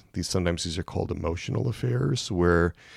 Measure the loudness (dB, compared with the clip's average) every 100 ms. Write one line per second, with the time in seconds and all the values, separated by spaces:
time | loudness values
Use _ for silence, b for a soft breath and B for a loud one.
0 | -10 -6 -2 0 0 0 -2 -6 -4 -4
1 | -4 -2 -4 -4 -4 -2 -2 -2 -2 -2
2 | 0 -2 -2 2 6 6 4 B B